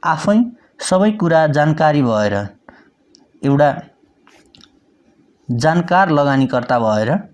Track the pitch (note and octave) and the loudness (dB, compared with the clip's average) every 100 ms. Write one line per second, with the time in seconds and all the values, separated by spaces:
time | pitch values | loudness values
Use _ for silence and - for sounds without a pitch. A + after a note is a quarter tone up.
0 | E3+ D#3+ - G#3+ A#3+ - _ _ - F#3 | -2 -4 0 0 0 -6 _ _ -2 0
1 | G#3 G#3+ F3 D#3+ D#3 D3 D3+ D#3 D#3 D3 | 0 0 0 2 2 2 0 2 2 2
2 | B2+ A2 G#2 G2+ G2 - - - _ _ | 0 0 0 -2 -6 -14 -20 -20 _ _
3 | _ _ _ _ C#3 C#3 D3 - - _ | _ _ _ _ -2 2 2 0 -12 _
4 | _ _ _ _ _ _ - _ _ _ | _ _ _ _ _ _ -20 _ _ _
5 | _ _ _ _ - A#2+ D#3 E3+ E3+ F3 | _ _ _ _ -8 -2 0 -2 0 0
6 | F#3+ D3 C#3+ C3+ C3 C#3 A#2 B2 A2 G#2+ | 2 2 0 0 0 -2 -2 -2 0 -2
7 | A2 F3+ - | -2 -4 -6